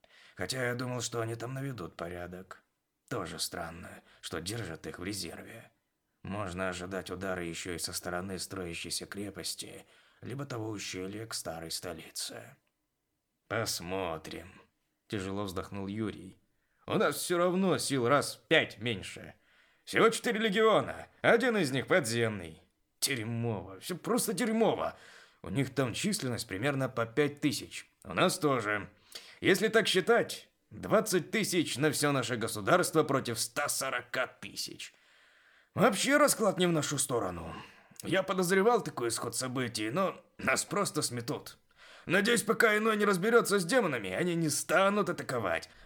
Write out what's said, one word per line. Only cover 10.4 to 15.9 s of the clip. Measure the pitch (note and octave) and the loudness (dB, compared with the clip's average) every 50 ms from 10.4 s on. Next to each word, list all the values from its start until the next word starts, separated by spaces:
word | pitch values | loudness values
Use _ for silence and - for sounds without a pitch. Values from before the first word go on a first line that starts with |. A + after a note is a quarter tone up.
| C#3+ | -8
того | C#3 B2 A2+ G#2+ A2 | -8 -8 -6 -6 -6
ущелья | G#2+ G2 - - - F#2 F#2 F#2+ G2+ G#2+ A2+ | -6 -6 -8 -8 -6 -6 -6 -6 -8 -8 -10
к | A2+ - | -8 -8
старой | - - E2+ D#2+ E2 E2 D#2+ | -8 -6 -6 -6 -6 -6 -6
столице». | - - - F2 E2 D#2+ D#2+ - - - - - - A2+ A2 A#2 - _ _ _ _ _ _ _ _ _ _ _ _ _ _ _ _ _ _ | -8 -6 -6 -8 -10 -10 -14 -12 -8 -8 -8 -8 -8 -12 -16 -18 -20 _ _ _ _ _ _ _ _ _ _ _ _ _ _ _ _ _ _
«Посмотрим», | _ G2+ A2+ A2 G2 - - E2 E2+ F#2 F#2+ F#2+ E2 D#2+ D#2 - D#2+ E2 D#2+ E2 E2+ - - - _ _ _ _ _ _ _ _ | _ -2 -2 -2 -2 -4 -6 -4 -4 -2 -2 -2 -2 -4 -6 -8 -10 -12 -12 -12 -14 -20 -20 -20 _ _ _ _ _ _ _ _
тяжело | _ A2+ G#2 F#2 G2 G2 G2+ G#2 | _ -6 -4 -4 -4 -4 -4 -4
вздохнул | G2 F2 F#2 F2+ - G2 G2+ G2 | -4 -6 -6 -8 -8 -8 -8 -6
Юрий. | G2 | -6